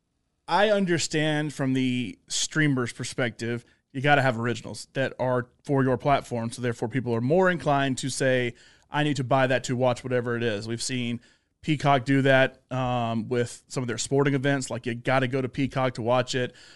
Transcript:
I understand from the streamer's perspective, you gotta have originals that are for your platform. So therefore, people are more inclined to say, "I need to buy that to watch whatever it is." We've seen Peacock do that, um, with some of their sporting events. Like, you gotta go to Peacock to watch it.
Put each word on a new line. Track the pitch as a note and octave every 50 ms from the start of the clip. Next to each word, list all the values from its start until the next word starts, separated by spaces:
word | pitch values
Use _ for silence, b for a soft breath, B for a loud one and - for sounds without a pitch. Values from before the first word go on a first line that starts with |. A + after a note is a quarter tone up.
| _ _ _ _ _ _ _ _ _
I | - E3 F#3 G#3 A3
understand | G#3 G3+ G3 E3+ F3 D#3 - - - D#3 D3+ D#3 D3+ D3+ D3+ D3 -
from | - C#3 C3 C3
the | C3 C3 B2+ B2 B2 B2 F#2+ - - _ -
streamer's | - - - - - D#3+ D3+ D3 C3+ B2+ B2 A2+ -
perspective, | - B2 - - - B2+ A#2 - - A2+ A#2 A#2+ A#2 - b b b b _ -
you | C3+ B2+
gotta | D3 D3 C#3 B2+
have | C3+ A2+ A2+
originals | A#2 A#2+ A#2 A2+ - - G#2+ - - - -
that | C3+ C3 A2 - -
are | B2 B2+ B2+ B2 A#2+ - _ _ _
for | - C#3+ C3+ C3
your | C3 B2+
platform. | B2 - D3 C#3 A#2+ - - B2 A#2 A2+ A#2 A#2
So | - A#2+
therefore, | B2 A2+ - B2+ A2+
people | A2 C3+ A#2 A#2+ A#2
are | A2+ A#2
more | C3 D#3+ F#3 F#3 F3+
inclined | F3+ D3+ - D3+ C#3+ C#3 C#3 C#3 B2+ -
to | - C3+
say, | - - C#3+ C3 C3 B2+ B2 A#2+ b b b b b b b _
"I | - D3 D3
need | D3+ C#3+
to | C#3 C3
buy | A#2+ C#3 C3+ C3
that | B2+ C3 B2 -
to | - B2+
watch | A#2+ B2+ B2 A#2+ - -
whatever | B2 B2+ B2 A#2 B2 A#2
it | A#2 A#2
is." | A#2 G#2 G2+ A2 A2
We've | A#2 A2+ -
seen | - C3 B2 A#2+ A#2 A#2+ A2+ b b b b b b b _ -
Peacock | D#3+ D#3 C3+ - C#3+ C#3 C3+ A#2
do | C3+ C#3 C3+ C3
that, | C3+ C3+ C3 C3 B2+ - _ _ _
um, | C3 B2+ B2+ B2 B2 A#2+ A#2 A2+ A2+ A2+ A2 A2+
with | B2+ A#2+ A#2 - - - - _
some | - C#3+ B2+
of | A#2
their | A2+ A2
sporting | - - C#3 C#3 C#3 C#3+ C#3
events. | C3+ B2+ C#3+ C#3 C3+ C3 -
Like, | A2+ B2 -
you | B2+ A#2
gotta | A#2+ - C#3 B2+ C3+ C3
go | A#2+ C3+ C3+ B2+
to | B2
Peacock | - D3 C#3 A#2+ - C#3 C3 B2+ -
to | - A2
watch | A#2 B2 B2+ A#2+ - -
it. | B2+ B2 - B B B B B